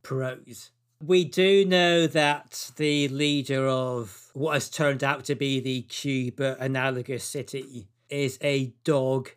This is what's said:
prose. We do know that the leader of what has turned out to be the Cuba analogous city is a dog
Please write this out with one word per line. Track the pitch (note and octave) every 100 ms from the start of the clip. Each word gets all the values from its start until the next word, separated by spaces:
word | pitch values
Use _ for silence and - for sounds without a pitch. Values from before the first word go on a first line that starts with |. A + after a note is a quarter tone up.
prose. | - C3 C3 B2+ - A#2 - _ _ _
We | D#3 F#3
do | F3 - F#3+ G3
know | F#3+ F3+ F3 E3+ D#3+
that | D#3+ D3 D3 - - -
the | - D3+ D3 C#3+
leader | C3+ D3 C#3+ C3+ C3+ C3+
of | C3 B2+ B2 G#2+ - -
what | C3+ D#3
has | D3 -
turned | - D3 C#3
out | C#3 C#3 C3
to | C3
be | C#3 C3+
the | C3 B2+
Cuba | A2+ - C#3+ C3 B2 - C3+ C3
analogous | C3 C3 C3+ B2+ A#2+ B2
city | - D3 A#2+ C#3 - B2 F#2+ _ _
is | C#3+ C#3 -
a | D3 C#3 C3 -
dog | - C#3+ C3 C3 B2+